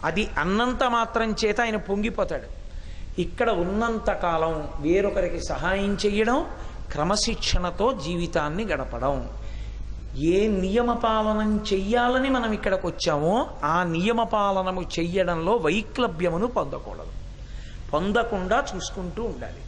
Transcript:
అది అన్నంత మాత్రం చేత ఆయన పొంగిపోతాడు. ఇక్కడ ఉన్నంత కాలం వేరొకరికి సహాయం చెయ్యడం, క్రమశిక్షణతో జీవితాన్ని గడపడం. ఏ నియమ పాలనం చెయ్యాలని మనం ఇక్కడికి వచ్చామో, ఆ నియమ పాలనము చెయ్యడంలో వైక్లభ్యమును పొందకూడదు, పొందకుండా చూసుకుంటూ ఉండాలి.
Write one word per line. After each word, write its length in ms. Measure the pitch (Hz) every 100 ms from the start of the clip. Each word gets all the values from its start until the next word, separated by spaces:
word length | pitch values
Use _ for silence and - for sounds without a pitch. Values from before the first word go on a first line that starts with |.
| 151
అది 220 | 165 - -
అన్నంత 460 | 160 202 247 247
మాత్రం 500 | 254 233 226 226 226 202
చేత 160 | 220 208
ఆయన 160 | 233 214
పొంగిపోతాడు. 720 | - 202 214 220 185 147 - - - - - - - -
ఇక్కడ 300 | 170 - 233
ఉన్నంత 600 | 196 175 202 233 220 -
కాలం 580 | 196 175 165 160 160 151 -
వేరొకరికి 600 | 147 185 202 190 180 - -
సహాయం 500 | 135 170 196 202 196 208
చెయ్యడం, 400 | 208 220 254 330 - - - -
క్రమశిక్షణతో 1000 | 143 160 214 - - - - 180 170 214
జీవితాన్ని 720 | 240 151 170 170 170 147 160
గడపడం. 640 | 214 147 127 117 127 139 123 - - - - - - - - -
ఏ 280 | 156 185 214
నియమ 460 | 196 185 214 240
పాలనం 720 | 233 233 220 214 214 214 208 208
చెయ్యాలని 580 | 190 196 240 240 262 269
మనం 220 | 262 226
ఇక్కడికి 340 | 214 208 190 -
వచ్చామో, 600 | - 175 151 156 214 294 -
ఆ 180 | 147 165
నియమ 400 | 180 165 190 233
పాలనము 600 | 226 214 202 196 185 185
చెయ్యడంలో 680 | 175 - 170 185 180 170 165
వైక్లభ్యమును 920 | 233 160 180 214 - 240 165 175 165 233
పొందకూడదు, 680 | 233 139 135 - 90 78 - - - - - - - -
పొందకుండా 720 | 147 190 214 233 202 180 226 277 190
చూసుకుంటూ 460 | - - 180 170
ఉండాలి. 380 | 226 160 113 -